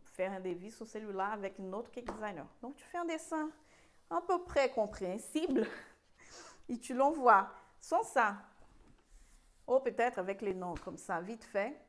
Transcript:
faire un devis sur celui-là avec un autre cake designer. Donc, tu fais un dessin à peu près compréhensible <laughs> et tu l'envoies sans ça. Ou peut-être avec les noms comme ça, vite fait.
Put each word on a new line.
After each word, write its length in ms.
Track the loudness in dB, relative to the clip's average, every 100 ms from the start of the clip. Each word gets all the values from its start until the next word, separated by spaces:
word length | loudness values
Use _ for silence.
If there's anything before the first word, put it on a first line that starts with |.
faire 280 | -16 -4 -4
un 80 | -4
devis 320 | -6 -6 -10
sur 140 | -14 -12
celui-là 420 | -10 -8 -4 -4
avec 320 | -4 -6 -8
un 120 | -8
autre 180 | -8 -8
cake 200 | -12 -12
designer. 340 | -8 -8 -8 -14 -14
Donc, 140 | -16
tu 100 | -16
fais 140 | -10 -6
un 60 |
dessin 460 | -4 -4 -4 -4 -4 -8 _ -20 -20 -20 _
à 100 | -4
peu 220 | 2 0
près 280 | 2 2 4
compréhensible 960 | 2 -2 -2 -4 -4 -4 -2 2 2 0 -4 -16 -20 _ _
<laughs> 500 | -20 -18 -18 -18 -8
et 100 | -8
tu 160 | -4
l'envoies 540 | 2 4 6 8 8 6 -8 -20 -20
sans 240 | 0 0
ça. 340 | 2 2 2 0 -14 _ -20 -20 -20 -20 _ -20 -20 -20 _ _ 2
Ou 100 | 4
peut-être 380 | 4 2 2 2
avec 240 | -4 -2
les 120 | -2
noms 200 | -2 -4
comme 220 | -6 -8 -12
ça, 240 | -4 -4
vite 240 | -4 -10
fait. 340 | -4 -2 -2 -4